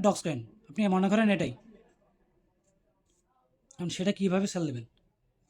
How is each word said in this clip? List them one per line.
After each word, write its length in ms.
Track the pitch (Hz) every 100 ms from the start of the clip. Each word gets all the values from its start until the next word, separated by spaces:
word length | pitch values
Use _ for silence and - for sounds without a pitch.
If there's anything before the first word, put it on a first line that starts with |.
| 202
ডক্স 140 | 175
কয়েন, 160 | 170 131 113 - -
আপনি 120 | 175 202 185
মনে 120 | 190
করেন 140 | 220 214 185
এটাই। 160 | 139 120 - - _ _ _ _ _ _ _ _ _ _ _ _ _ _ _ _ _ _ _ -
এখন 120 | 175 -
সেটা 160 | 185 202
কীভাবে 280 | 190 190 196
সেল 120 | 180 151
দেবেন, 160 | 120 117 _ _ _ _ _